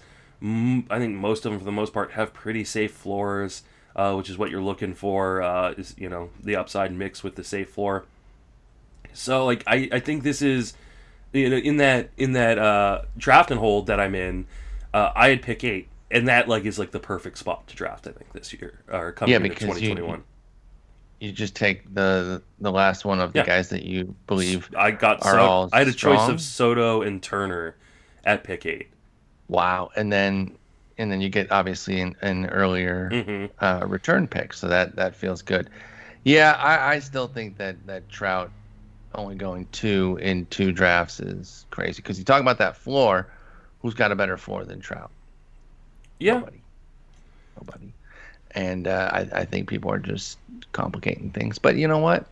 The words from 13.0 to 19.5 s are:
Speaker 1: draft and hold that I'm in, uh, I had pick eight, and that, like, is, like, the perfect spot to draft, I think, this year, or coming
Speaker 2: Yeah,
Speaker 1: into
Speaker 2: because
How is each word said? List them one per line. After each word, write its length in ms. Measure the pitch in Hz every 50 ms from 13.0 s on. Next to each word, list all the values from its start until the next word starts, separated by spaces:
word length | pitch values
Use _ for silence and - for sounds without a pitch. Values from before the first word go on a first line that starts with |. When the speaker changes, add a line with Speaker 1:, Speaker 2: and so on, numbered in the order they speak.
| - - - 113
Speaker 1:
draft 340 | - - 127 156 175 -
and 80 | 135 113
hold 280 | 107 110 101 104 101 -
that 120 | 107 101
I'm 160 | 101 95 98
in, 320 | 95 92 92 90 90 90 - - - - - - - - - -
uh, 180 | 104 104 98 -
I 140 | 110 117 135
had 120 | 135 123
pick 220 | - 123 117 - -
eight, 240 | 123 104 92 90 - - - - -
and 160 | - 120 120 127
that, 200 | 123 120 123 117
like, 180 | 113 107 95
is, 140 | 107 98 101
like, 120 | 101 87
the 80 | - -
perfect 380 | - - 101 87 - 90 - -
spot 300 | - - 85 - - -
to 80 | -
draft, 320 | - - - - - - -
I 40 |
think, 220 | - - - - -
this 200 | - - - -
year, 260 | - - - - - _ -
or 200 | - 92 82 85
coming 200 | 85 - 113 117
Speaker 2:
Yeah, 60 | 123 110
Speaker 1:
into 120 | 95
Speaker 2:
because 120 | 92